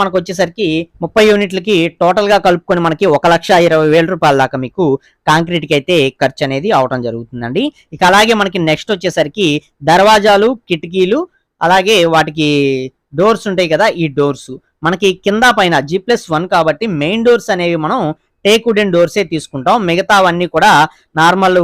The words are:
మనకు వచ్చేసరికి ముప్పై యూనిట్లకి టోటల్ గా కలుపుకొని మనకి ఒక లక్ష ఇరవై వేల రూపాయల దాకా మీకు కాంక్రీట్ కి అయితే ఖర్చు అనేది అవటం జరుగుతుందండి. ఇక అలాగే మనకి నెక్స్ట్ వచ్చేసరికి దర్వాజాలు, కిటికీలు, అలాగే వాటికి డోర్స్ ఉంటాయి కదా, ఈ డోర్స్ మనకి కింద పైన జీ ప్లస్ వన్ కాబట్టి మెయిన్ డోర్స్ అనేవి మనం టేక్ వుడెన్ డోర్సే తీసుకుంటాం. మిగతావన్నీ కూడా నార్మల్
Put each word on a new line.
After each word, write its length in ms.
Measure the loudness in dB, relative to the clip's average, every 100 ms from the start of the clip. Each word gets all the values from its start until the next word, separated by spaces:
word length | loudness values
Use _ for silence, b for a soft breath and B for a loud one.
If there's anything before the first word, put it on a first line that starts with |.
మనకు 160 | -2 -4
వచ్చేసరికి 480 | -6 -4 -6 -4 -4 -4 -6 _
ముప్పై 200 | -6 0 2
యూనిట్లకి 480 | 2 -2 -4 -2 -2 -2 0
టోటల్ 280 | 0 0 0
గా 60 | 2 2
కలుపుకొని 340 | 0 -2 -2 -2
మనకి 200 | -2 0 0
ఒక 100 | 2
లక్ష 160 | 0 2 2 2
ఇరవై 220 | 2 2
వేల 120 | 2 0
రూపాయల 220 | 0 0 2
దాకా 160 | 0 -4
మీకు 220 | -8 -4 -2 -2 b b 0
కాంక్రీట్ 360 | 0 0 -4 -2
కి 40 | -2
అయితే 200 | 0 0 0 -2
ఖర్చు 220 | -4 -2 -4
అనేది 240 | -4 0 0
అవటం 240 | 0 -2 -6
జరుగుతుందండి. 580 | -8 -10 -10 -6 -4 -6 b b -2
ఇక 60 | 2
అలాగే 260 | 4 4 2
మనకి 200 | -2 -2 -2
నెక్స్ట్ 200 | -2 -4
వచ్చేసరికి 520 | -4 -4 -2 -2 -2 -2 -2 b _ 0
దర్వాజాలు, 580 | 4 4 4 4 2 2 -2 -6
కిటికీలు, 500 | -8 -4 -2 0 -2 -4 _ _ _ 0
అలాగే 320 | 2 2 2 2
వాటికి 340 | 2 0 -2 0 0 0 -2 -6 -14 _ -2
డోర్స్ 260 | 0 0 -2
ఉంటాయి 180 | -2 0
కదా, 140 | 0 0 0
ఈ 40 | -4 -2
డోర్స్ 320 | -2 -4 -12 -20 _ _ -4
మనకి 220 | -2 -2 -2 -2
కింద 180 | 0 2 2
పైన 180 | 2 0 -2
జీ 60 | -6
ప్లస్ 220 | -2 -4 -2
వన్ 100 | -6 -2
కాబట్టి 300 | 0 0 -2 -4 -4
మెయిన్ 220 | -4 -2 2
డోర్స్ 200 | 0 0
అనేవి 240 | -4 -2 -2
మనం 160 | -2 -4 -4 -6 _ _ 0
టేక్ 200 | 0 2
వుడెన్ 240 | 0 0
డోర్సే 280 | 2 0 0 -4
తీసుకుంటాం. 420 | -6 -8 -6 -2 0 0
మిగతావన్నీ 580 | -2 0 2 2 0 -2
కూడా 160 | 2 4 4 2 b b 0
నార్మల్ 380 | 2 2 2 2